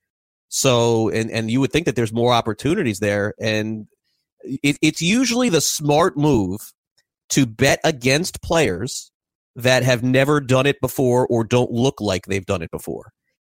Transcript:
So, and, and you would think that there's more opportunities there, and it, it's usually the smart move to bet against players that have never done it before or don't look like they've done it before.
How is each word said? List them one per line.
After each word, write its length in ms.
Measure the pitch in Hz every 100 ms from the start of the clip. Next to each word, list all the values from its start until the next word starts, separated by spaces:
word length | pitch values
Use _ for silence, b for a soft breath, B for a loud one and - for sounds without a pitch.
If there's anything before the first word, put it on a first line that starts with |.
| _ _ _ _ _
So, 600 | - 135 120 117 113 110
and, 200 | 113 110
and 220 | 110 113
you 100 | 123
would 100 | 135
think 140 | 151 170
that 100 | 120
there's 160 | 110
more 220 | 113 120
opportunities 640 | 120 113 104 139 196 135 101
there, 360 | 104 101 101 -
and 460 | 110 107 107 110 104 _ _ _ _ _
it, 360 | - 135 143 143
it's 200 | 156 -
usually 480 | 165 226 247 233 247
the 120 | 160
smart 560 | - - 147 147 180 143
move 560 | 147 127 92 98 - - _ _ _ _ -
to 160 | - 123
bet 340 | 107 135 -
against 580 | 160 139 123 143 185 -
players 720 | - 165 139 87 120 - - _ _ _ _ 131
that 280 | 123 127
have 180 | 127 120
never 400 | 127 131 139 151
done 240 | 127 131 139
it 160 | 135
before 460 | 131 - 127 123 127
or 160 | 117
don't 280 | 110 123 123
look 300 | 117 135 -
like 240 | 104 92 -
they've 200 | 98 95
done 160 | 95
it 80 | 80
before. 400 | 76 - 65 - _ _ _